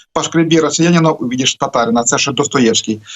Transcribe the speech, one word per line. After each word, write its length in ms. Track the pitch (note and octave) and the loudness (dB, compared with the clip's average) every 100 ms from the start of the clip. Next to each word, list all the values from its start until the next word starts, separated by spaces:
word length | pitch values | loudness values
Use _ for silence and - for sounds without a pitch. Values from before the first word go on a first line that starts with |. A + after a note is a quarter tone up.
| _ | _
пашкребі 480 | E3 D3+ E3 D#3+ E3 | -6 -2 0 2 2
росіянина 500 | D3+ C#3 E3+ F3 D#3+ | 2 0 2 4 2
у 180 | D#3 B2 | 0 -4
віді 180 | B2+ C3 | -2 -4
ж 120 | - | -2
татарина. 460 | C#3 B2+ A#2 A#2 | -4 -2 0 0
Це 140 | A#2+ C#3 | 0 -2
ще 140 | - | -2
Достоєвський 680 | C3+ C#3+ C#3+ A#2 G#2+ - G#2+ - | -2 -2 2 2 2 -4 -8 -8